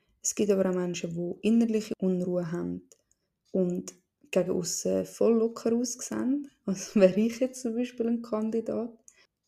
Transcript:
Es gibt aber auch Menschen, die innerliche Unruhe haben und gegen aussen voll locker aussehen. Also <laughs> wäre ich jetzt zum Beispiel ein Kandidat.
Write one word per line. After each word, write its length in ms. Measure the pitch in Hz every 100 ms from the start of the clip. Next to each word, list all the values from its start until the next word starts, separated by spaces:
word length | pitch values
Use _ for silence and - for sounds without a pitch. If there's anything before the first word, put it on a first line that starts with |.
| _ _
Es 120 | -
gibt 160 | - 208
aber 200 | 190 190
auch 40 |
Menschen, 400 | 180 180 175 175
die 340 | 170 175 - 214
innerliche 460 | 233 226 214 214 -
Unruhe 540 | 185 180 180 180 170
haben 360 | 175 175 180 - _ _ _ _ _ _
und 400 | 190 180 180 - - _ _ -
gegen 200 | 190 175
aussen 540 | 185 165 - 185 190 180
voll 320 | - 208 233
locker 360 | 226 226 233
aussehen. 760 | 233 247 - - 220 233 285 285 _
Also 360 | - 185 - 214
<laughs> 0 |
wäre 200 | 185 190
ich 200 | 226 -
jetzt 220 | 254 -
zum 120 | 233
Beispiel 340 | 226 240 - 233
ein 140 | 233
Kandidat. 760 | 233 214 220 226 226 214 240 - - _ _ _